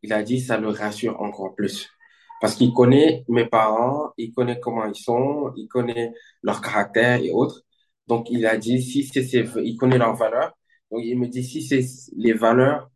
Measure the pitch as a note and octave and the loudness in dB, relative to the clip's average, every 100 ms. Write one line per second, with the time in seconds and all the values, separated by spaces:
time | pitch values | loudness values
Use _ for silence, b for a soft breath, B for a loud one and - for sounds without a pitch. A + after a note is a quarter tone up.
0 | G#2 G#2+ G#2 B2+ B2+ A2 A2 G2+ G#2+ G#2 | -2 -2 0 -2 0 -2 -2 -4 -6 -4
1 | A#2 G#2+ G#2 - F#2+ - G2+ - - _ | -6 -4 -8 -6 -10 -4 -4 -4 -14 _
2 | B B B - A2 - C3 B2+ B2 C#3 | B B B -4 -4 2 2 6 6 8
3 | D#3+ D#3 - A#2 A#2 A2+ A2 A2 B2 C#3+ | 6 2 0 0 2 2 2 2 0 -2
4 | D3+ - A#2 B2 A#2+ A#2+ - A2+ G#2+ G#2 | -6 -10 -10 -4 -4 -2 -6 -6 -6 -8
5 | - A#2+ C3+ D3 C#3+ - - B2+ A#2+ A#2 | -2 0 0 -2 -6 -10 -6 -4 -2 -4
6 | A#2 B B B - G2+ - G#2 G2+ A2 | -6 B B B -6 -4 -4 -2 0 2
7 | A#2+ B2 - F2+ C3+ - _ _ _ _ | 4 4 2 0 0 -2 _ _ _ _
8 | _ A#2 A#2 A#2+ A2 A2 G#2+ B2+ B2+ C#3+ | _ -2 -2 -2 0 0 0 -2 0 -4
9 | C3+ C#3 B2+ B2 A2 A2+ A#2 A2+ B2+ B2+ | -2 -4 0 0 0 -4 -6 0 2 4
10 | A#2 A2+ A2+ A#2 E3 _ _ _ _ A2+ | 2 0 0 0 -4 _ _ _ _ -8
11 | A#2 B2 B2 B2+ B2+ D#3 C3 C#3 B2+ - | -4 -2 -4 -6 -8 -8 0 0 0 -6
12 | - - A2+ A2 A2+ A#2+ C3+ D3 - | -16 -2 0 4 4 6 4 2 -8